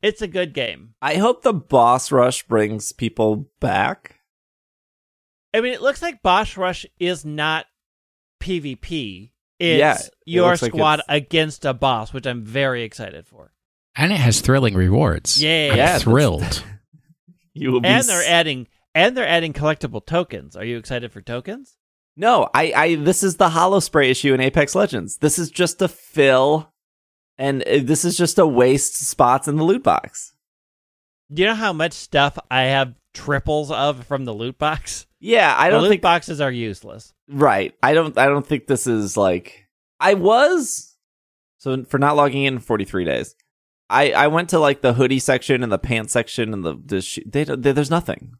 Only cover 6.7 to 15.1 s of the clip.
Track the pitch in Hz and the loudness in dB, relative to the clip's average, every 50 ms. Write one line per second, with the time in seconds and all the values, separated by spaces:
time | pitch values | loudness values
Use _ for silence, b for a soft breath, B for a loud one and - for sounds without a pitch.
6.7 | 175 - - - _ - 175 175 180 151 143 151 151 151 151 156 156 160 - _ | -6 -8 -12 -16 _ -6 -4 -4 -4 -6 -8 -12 -8 -6 -4 -4 -4 -6 -8 _
7.7 | _ _ _ _ _ _ _ _ _ _ _ _ _ - - 185 185 170 143 143 | _ _ _ _ _ _ _ _ _ _ _ _ _ -14 -8 -6 -6 -6 -6 -10
8.7 | 127 - - - 170 156 127 104 95 90 101 - _ _ _ _ _ - 175 170 | -12 -14 -14 -10 -10 -10 -10 -10 -14 -18 -20 -20 _ _ _ _ _ -4 -2 0
9.7 | 160 - 147 151 131 - - - _ _ - 160 170 180 180 175 175 165 127 117 | 2 4 4 2 2 -2 -6 -14 _ _ -10 -4 0 2 2 2 2 0 -2 -4
10.7 | - 151 156 156 151 151 - - 147 151 135 - - 160 156 156 147 - - 143 | -2 0 2 2 2 0 -2 -2 -4 -4 -4 -2 -2 -2 -2 -2 -4 -8 -6 -6
11.7 | 127 113 139 135 123 110 107 - - 131 - 131 123 120 110 107 113 139 139 135 | -4 -2 0 0 0 -2 -4 -8 -10 -10 -8 -8 -8 -8 -10 -8 -4 -4 -2 -2
12.7 | 127 120 117 107 - - 113 95 71 78 - _ _ 104 - _ _ _ _ _ | -2 -4 -8 -10 -12 -14 -16 -14 -16 -18 -20 _ _ -20 -20 _ _ _ _ _
13.7 | _ _ _ _ - - 147 180 208 165 131 120 110 - - - 135 135 131 110 | _ _ _ _ -4 -2 0 0 2 2 2 2 2 2 2 2 2 4 2 2
14.7 | 98 92 92 90 98 127 156 107 | 2 2 2 2 2 2 2 0